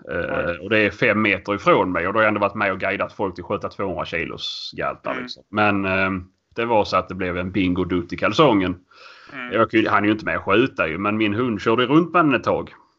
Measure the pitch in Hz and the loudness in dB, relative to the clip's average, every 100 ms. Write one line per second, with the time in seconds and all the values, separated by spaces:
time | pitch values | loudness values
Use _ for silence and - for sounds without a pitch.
0 | - 85 82 80 78 82 95 110 104 - | -8 -6 -4 -4 -4 -6 0 2 2 2
1 | 123 104 107 92 - 101 175 139 92 85 | 2 4 2 0 -2 -2 2 4 2 0
2 | 90 110 107 104 101 107 101 95 98 98 | 0 2 2 4 0 0 -2 0 -2 -2
3 | 87 - 98 92 - 101 98 - 98 82 | -4 -4 -6 -6 -6 -6 -6 -6 -6 -4
4 | 78 82 69 55 - - - - 69 65 | -4 -4 -6 -6 -8 -8 -12 -6 -6 -6
5 | - - 127 65 _ 104 104 101 95 95 | -8 -8 -10 -16 _ 0 2 2 0 0
6 | 95 95 87 _ _ - 117 110 98 92 | 0 -4 -8 _ _ -6 0 2 2 0
7 | - 92 90 87 92 98 92 90 87 90 | -2 -6 -4 -4 -2 0 0 0 0 0
8 | 85 87 95 107 151 101 92 90 _ - | -2 -2 -2 4 4 4 2 -4 _ -20
9 | - - - 131 123 101 110 120 107 104 | -20 -20 -20 -16 -6 0 2 2 2 2
10 | 104 101 85 85 95 104 135 - 82 80 | 2 0 -2 -4 2 2 2 0 -2 -2
11 | 104 107 107 104 127 101 120 113 120 151 | -2 0 -2 0 -2 -2 0 2 4 4
12 | 170 180 156 120 113 82 85 - _ | 4 2 2 2 0 -2 -4 -16 _